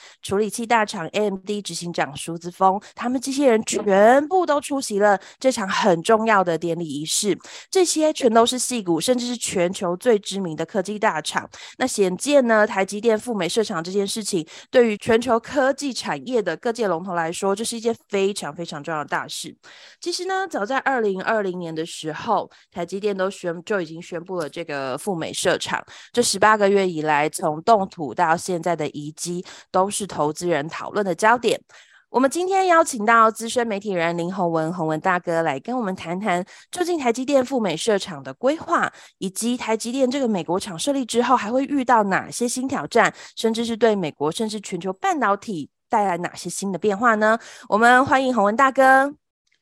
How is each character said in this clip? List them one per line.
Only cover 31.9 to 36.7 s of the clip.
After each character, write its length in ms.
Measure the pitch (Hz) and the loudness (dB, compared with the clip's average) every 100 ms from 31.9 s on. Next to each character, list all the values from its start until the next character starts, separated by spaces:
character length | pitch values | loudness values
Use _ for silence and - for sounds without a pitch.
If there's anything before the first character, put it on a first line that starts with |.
| _ _ | _ _
我 100 | 233 | 0
们 100 | 269 | 0
今 160 | 330 370 | 0 0
天 220 | 381 381 | 2 4
邀 160 | 330 | 4
请 220 | 330 240 214 | 4 0 4
到 260 | 226 220 | 6 6
资 160 | 214 226 | 2 -4
深 180 | 247 233 | -2 -2
媒 140 | 202 | -2
体 120 | 208 | -2
人 260 | 180 165 170 | 0 0 0
林 160 | 170 | -4
宏 180 | 190 170 | -2 0
文， 220 | 165 160 | 0 -2
宏 120 | 180 156 | -2 -2
文 140 | 156 | 0
大 180 | 190 180 | 0 0
哥 240 | 175 165 | 0 0
来 140 | 160 139 | 0 -4
跟 180 | - 254 | -4 -4
我 40 | |
们 140 | 202 185 | -4 -6
谈 240 | 165 180 | -8 -6
谈， 240 | 214 180 185 - | -2 -2 -4 -14
究 140 | _ | _